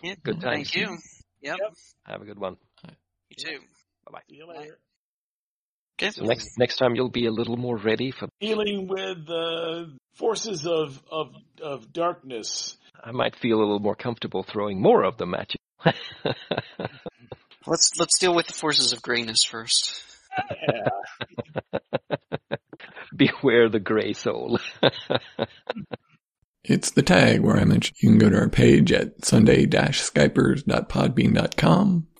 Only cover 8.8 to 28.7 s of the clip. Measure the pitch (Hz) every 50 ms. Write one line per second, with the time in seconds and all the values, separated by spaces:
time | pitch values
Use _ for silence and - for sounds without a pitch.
8.8 | 190 185 190 190 190 190 185 170 156 151 170 165 165 165 165 165 165 165 165 170
9.8 | 170 165 139 127 _ _ _ - - 233 214 - - 226 202 160 139 175 170 156
10.8 | 156 143 131 - _ _ - 160 151 - - - _ _ _ - - 151 139 127
11.8 | 110 110 - 170 165 175 170 - - 131 127 113 101 - - - - - - -
12.8 | _ _ _ - - 120 120 127 131 - - - - 120 113 110 107 104 104 101
13.8 | 104 104 95 - - 127 117 - - - - 95 95 - - 107 101 104 101 92
14.8 | 107 185 247 214 104 95 - - 87 87 90 - - - - - - _ _ _
15.8 | - 143 - - - - - - - 135 120 - - - - - - - - -
16.8 | 175 - - 135 _ - - _ 120 _ - - _ _ _ _ _ - 165 170
17.8 | - - - - - - - - 190 185 175 170 165 - - - - 156 147 139
18.8 | 135 120 123 - - - 123 120 117 113 110 110 - - - 113 113 117 - -
19.8 | - - - - - - - _ _ _ - 762 - 784 - - - - - 113
20.8 | 98 - - - - - - - 123 - _ - - - 151 - - _ - -
21.8 | - _ - 139 - _ 143 - _ _ - - - _ - - _ _ - -
22.8 | - - - - - - - - 143 131 - - - 135 113 120 117 113 107 110
23.8 | 98 - 113 107 101 107 101 - - 123 95 58 62 - 117 113 - - - -
24.8 | - 135 - - - - 135 127 - - - - 110 - - - _ - - 233
25.8 | 156 - - - _ _ _ _ _ _ _ _ _ _ _ _ _ - - -
26.8 | - - - - 139 - 180 - - 117 113 107 107 107 107 - - - 101 -
27.8 | - - - - - - - 110 107 107 - 101 - - - - 123 120